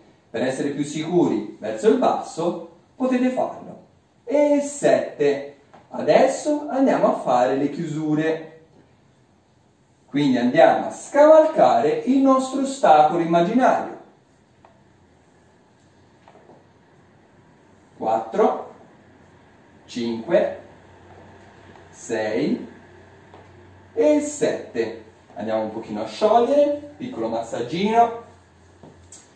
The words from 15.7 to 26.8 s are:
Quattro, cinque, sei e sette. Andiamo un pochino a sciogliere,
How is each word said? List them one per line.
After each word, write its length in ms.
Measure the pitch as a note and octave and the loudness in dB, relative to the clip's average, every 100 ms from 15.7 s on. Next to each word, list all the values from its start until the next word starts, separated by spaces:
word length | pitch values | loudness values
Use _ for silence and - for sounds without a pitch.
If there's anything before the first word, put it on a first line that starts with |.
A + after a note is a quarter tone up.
| _ _ _ _ _ _ - _ - _ _ _ _ _ _ _ _ _ _ _ _ _ - | _ _ _ _ _ _ -20 _ -20 _ _ _ _ _ _ _ _ _ _ _ _ _ -10
Quattro, 760 | A2+ A2+ - G3 A#3+ - - - - - _ _ _ _ _ _ _ - - | -4 -4 -2 0 2 0 -10 -20 -20 -20 _ _ _ _ _ _ _ -20 -16
cinque, 720 | B2 A#2 A2+ - - - - - - - - - - - - - - - - - | -8 -6 -8 0 0 0 -6 -16 -20 -20 -20 -20 -20 -20 -20 -20 -20 -20 -20 -20
sei 800 | - - F2+ F2+ B2+ D3+ - - - - - - - - - - - - - - | -20 -8 -6 -4 -2 -2 -4 -8 -20 -20 -20 -20 -20 -20 -20 -20 -20 -20 -20 -8
e 280 | A3+ D4+ D4 | 0 2 2
sette. 840 | - - - - - A#2+ A2+ - - - _ - | -2 -4 -4 -4 -6 -6 -6 -10 -18 -20 _ -12
Andiamo 280 | A2 A2 | -6 -4
un 80 | G#2+ | -4
pochino 300 | A2 A2 G#2 | -8 -10 -10
a 60 | A2+ | -10
sciogliere, 840 | - G#3+ A#3 B3 D4 D4 D4 | 0 2 4 4 4 2 0